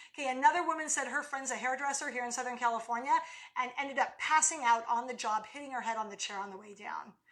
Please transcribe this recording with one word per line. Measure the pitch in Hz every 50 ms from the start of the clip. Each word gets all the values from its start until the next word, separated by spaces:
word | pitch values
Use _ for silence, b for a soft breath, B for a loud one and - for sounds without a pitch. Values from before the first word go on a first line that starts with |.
| b b -
Okay, | - 285 262
another | 254 262 277 302 349 349 339
woman | 320 320 320 311 294
said | - 294 269 254
her | 240 294 285
friend's | - 285 269 269 254
a | 240
hairdresser | 220 240 254 262 262 285 277 277 - 302 285
here | 233 247 240
in | 240
Southern | 233 262 254 254 240 226
California | 247 233 233 226 226 - 233 233 254 285 311 339 B B B B B B B -
and | 254 240 - -
ended | 277 277 269 277
up | 254 - - -
passing | - - 311 311 302 - 330 311 262
out | 233 233 226 - -
on | 240 - 254 254
the | 247
job, | - - 226 214 214 214
hitting | - - 285 285 269
her | 262 269
head | - 226 226 220
on | 226 208
the | 202
chair | 196 - - 208 190
on | 196 202
the | 190 190
way | 214 208 202
down. | 190 208 160 165 156 - - - _ B B